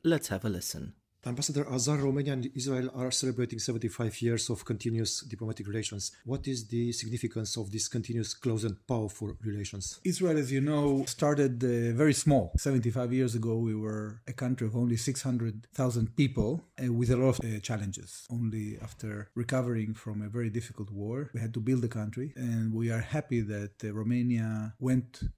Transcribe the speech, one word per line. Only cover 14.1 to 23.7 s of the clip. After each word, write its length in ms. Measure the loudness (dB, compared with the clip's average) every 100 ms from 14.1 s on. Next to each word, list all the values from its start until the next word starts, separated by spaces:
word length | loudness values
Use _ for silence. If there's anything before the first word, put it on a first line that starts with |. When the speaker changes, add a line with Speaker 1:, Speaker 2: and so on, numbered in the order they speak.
| -8 -12
Speaker 3:
a 60 | -4
country 320 | -2 0 0
of 100 | 2
only 220 | 2 2
six 240 | 0 -2
hundred 440 | 0 0 0 -4 -8
thousand 420 | 0 2 4 2 4
people, 520 | 4 4 2 0 -4 -4
uh, 140 | 0
with 180 | 2 4
a 60 | 6
lot 220 | 6 4
of, 20 |
uh, 180 | 0 -4
challenges. 680 | -2 -2 -2 -6 -10 -16 -8
Only 480 | -2 -2 -2 -4 -6
after 480 | -10 -10 -8 -8 -8 -4
recovering 600 | 0 0 2 0 0 -4
from 260 | -6 -6
a 80 | -4
very 220 | -2 -2
difficult 400 | -2 -6 -8 -8
war, 400 | -6 -4 -4 -6
we 80 | -4
had 140 | -4 -2
to 60 |
build 200 | 2 2
the 80 | 2
country, 460 | -2 -4 -4 -8 -4
and 380 | -2 0 0 0
we 160 | 0
are 100 | 0
happy 400 | 0 -2 0 0
that, 420 | 0 -2 -6